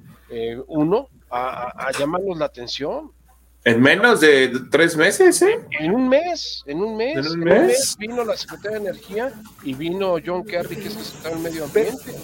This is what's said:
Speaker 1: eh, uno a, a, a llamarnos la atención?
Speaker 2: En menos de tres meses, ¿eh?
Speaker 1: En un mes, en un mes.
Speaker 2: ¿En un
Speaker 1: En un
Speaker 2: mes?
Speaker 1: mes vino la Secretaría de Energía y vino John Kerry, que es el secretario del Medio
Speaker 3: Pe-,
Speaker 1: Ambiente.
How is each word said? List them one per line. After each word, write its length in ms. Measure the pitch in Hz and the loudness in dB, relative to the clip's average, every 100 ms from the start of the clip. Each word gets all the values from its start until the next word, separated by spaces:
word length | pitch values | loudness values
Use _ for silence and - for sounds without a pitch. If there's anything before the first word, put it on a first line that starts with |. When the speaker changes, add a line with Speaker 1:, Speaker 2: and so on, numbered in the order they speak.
| - - - | -20 -20 -12
Speaker 1:
eh, 280 | 120 113 120 - | -6 -6 -8 -6
uno 400 | 151 160 220 277 _ - | 0 2 0 -2 _ -8
a, 380 | 120 127 - 123 | -6 -4 -6 -10
a, 200 | - 127 | -6 -6
a 40 | |
llamarnos 460 | 127 143 180 196 175 | -2 -2 -2 -4 -4
la 80 | 202 | -6
atención? 680 | - 120 - 147 254 311 _ _ _ _ _ | -8 -12 -8 -8 -8 -12 _ _ _ _ _
Speaker 2:
En 200 | 120 117 | 2 4
menos 400 | 135 175 240 190 | 6 6 4 6
de 280 | 156 135 131 127 - | 8 6 4 0 0
tres 260 | 143 165 156 | 2 4 4
meses, 460 | 175 220 370 339 | 2 6 6 6
¿eh? 180 | 370 466 - 151 | 4 2 -4 -4
Speaker 1:
En 160 | 311 | 0
un 140 | 240 254 | 2 4
mes, 540 | 277 349 330 - - | 2 2 -6 -8 -12
en 160 | 139 151 | -8 -6
un 160 | 214 220 | -4 -4
mes. 180 | 240 294 | -4 -4
Speaker 2:
¿En 80 | 147 | -4
un 60 | |
Speaker 1:
En 60 | 170 | 0
un 40 | |
Speaker 2:
mes? 220 | 170 202 359 | 2 4 4
Speaker 1:
mes 300 | 494 - - | 2 -2 -6
vino 260 | 214 247 | -8 -6
la 100 | 226 | -4
Secretaría 440 | 180 - 160 202 214 | -6 -8 -10 -8 -6
de 100 | 196 | -6
Energía 440 | 156 - 196 262 269 - - | -8 -8 -6 -6 -8 -20 -12
y 120 | 143 | -10
vino 420 | 131 165 185 196 170 | -6 -4 -2 -2 -2
John 200 | 160 180 214 | -4 -8 -6
Kerry, 300 | 175 175 165 | -6 -6 -10
que 120 | 202 | -10
es 80 | 214 | -12
el 60 | |
secretario 320 | - - 160 165 | -14 -12 -10 -6
del 80 | |
Medio 220 | 165 160 143 | -6 -8 -2
Speaker 3:
Pe-, 240 | 208 220 | 0 0
Speaker 1:
Ambiente. 240 | 262 - - | -4 -10 -16